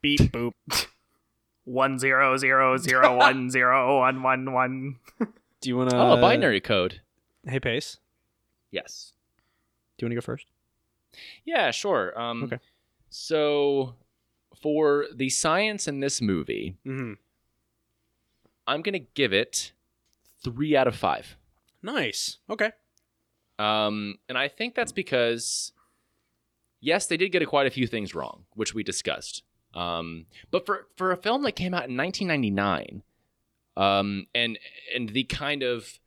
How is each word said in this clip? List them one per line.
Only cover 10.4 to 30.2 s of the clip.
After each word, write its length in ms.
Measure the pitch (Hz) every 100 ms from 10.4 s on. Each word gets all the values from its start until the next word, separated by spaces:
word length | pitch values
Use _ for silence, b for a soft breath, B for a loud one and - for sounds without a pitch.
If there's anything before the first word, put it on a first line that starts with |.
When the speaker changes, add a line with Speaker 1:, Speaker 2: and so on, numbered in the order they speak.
| - _ _ _ _ _ _ B B B -
Speaker 3:
Yeah, 240 | 330 165
sure. 480 | 117 202 156 92 -
Um, 260 | 117 117 127
Speaker 1:
Okay. 140 | 123 _ _ _ _ _
Speaker 3:
so 880 | - - 160 147 147 143 139 131 120 _ _ _ _ _ _
for 460 | 151 151 156 143 143
the 160 | 131 131
science 580 | - 165 170 214 208 -
in 120 | 139
this 220 | 139 -
movie, 560 | 113 92 71 53 55 92 131
Speaker 1:
Mm-hmm. 260 | 131 123 101 _ _ _ _ _ _ _ _ _ _ _ _ _ _ -
Speaker 3:
I'm 140 | 147
gonna 180 | 165 196
give 320 | 135 - 131
it 380 | 98 113 - - _ _ _ _ _ _ _
three 320 | - 117 151 147
out 120 | 127
of 80 | 104
five. 420 | 95 62 - - _ _ _ _
Speaker 1:
Nice. 540 | 190 277 131 - - - _
Okay. 220 | 220 220 - _ _ _ _ _ _ _ -
Speaker 3:
Um, 580 | 107 107 107 104 104 98 _
and 80 | 123
I 100 | 139
think 260 | _ 240
that's 180 | - 135
because, 800 | - 180 127 117 117 - - - _ _ _ _ _ _ _ _ _ _ _
yes, 260 | 131 180 -
they 100 | 165
did 140 | 190
get 100 | 180
a, 40 | 156
quite 220 | 147 135
a 20 |
few 140 | 127 123
things 280 | 117 98 85
wrong, 300 | 65 50 _
which 200 | - 107
we 100 | 110
discussed. 600 | 95 90 - 71 - - _ _ _
Um, 520 | - 87 85 82 82